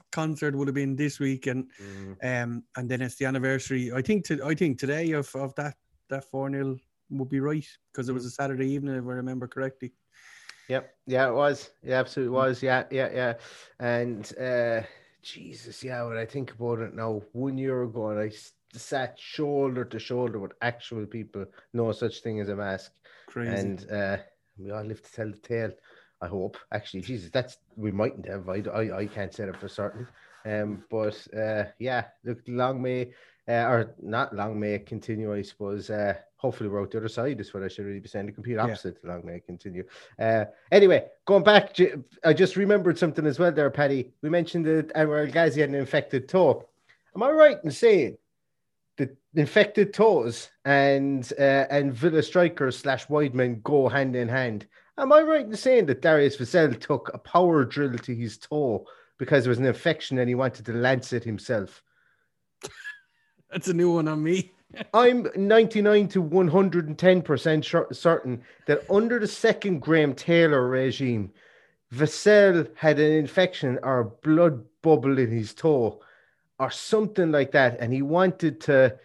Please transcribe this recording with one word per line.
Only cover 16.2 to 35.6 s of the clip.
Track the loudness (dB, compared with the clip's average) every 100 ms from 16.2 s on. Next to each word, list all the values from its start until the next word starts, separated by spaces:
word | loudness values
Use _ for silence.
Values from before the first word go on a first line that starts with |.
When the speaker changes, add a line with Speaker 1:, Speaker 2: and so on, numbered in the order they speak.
| -8
Speaker 2:
think | -10 -12
about | -8 -6 -4
it | -6
now, | -8 -6 -8 -10
one | -8 -6 -4
year | -4 -4
ago, | -6 -6 -6
and | -4
I | -6
s-, | -10 -20 _ _
sat | -20 -8 -6 -6 -10
shoulder | -16 -8 -4 -2 -2 -4
to | -8 -10
shoulder | -8 -6 -4 -6
with | -12 -6
actual | -6 -6 -12 -12 -10
people, | -12 -12 -14 -14 _ _
no | -4 -4
such | -2 -6 -6
thing | -10 -8
as | -8
a | -8
mask. | -6 -8 -10 _ _ _ -16
Speaker 1:
Crazy. | -10 -6 -4
Speaker 2:
And, | -6 -8 -8
uh, | -6 -4 -6 -10 _ _ -20
we | -14
all | -12
live | -12 -14
to | _
tell | -12 -12
the | -12
tale, | -6 -6 -6 -10 _ _ _ -14
I | -10
hope. | -8 -8 -10 -12
Actually, | -12 -10 -14
Jesus, | -12 -12 -6
that's, | -6 -6 -14 _ -10
we | -6
mightn't | -2 -4 -4 -12
have. | -12 -8
I, | -8 -6
I, | -6 -6 -6
I | -10
can't | -10 -12
say | -10 -12
that | -12
for | -14
certain. | -10 -10 -10 -18 _ _ _
Um, | -8 -6 -6 -8 -8
but, | -4 -4 -6 -12
uh, | -6 -4 -4 -6 -8
yeah, | -6 -4 -6 _
look, | -12 -12 -8
long | -4 -2 -2
may, | -4 -6 -8 -12 _ _ -4
uh, | -2 2
or | 0 -2 -8
not | -6 -4 -4
long | -6 -6 -4
may | -4
it | -4 -8
continue, | -12 -8 -8 -6
I | -8
suppose. | -10 -10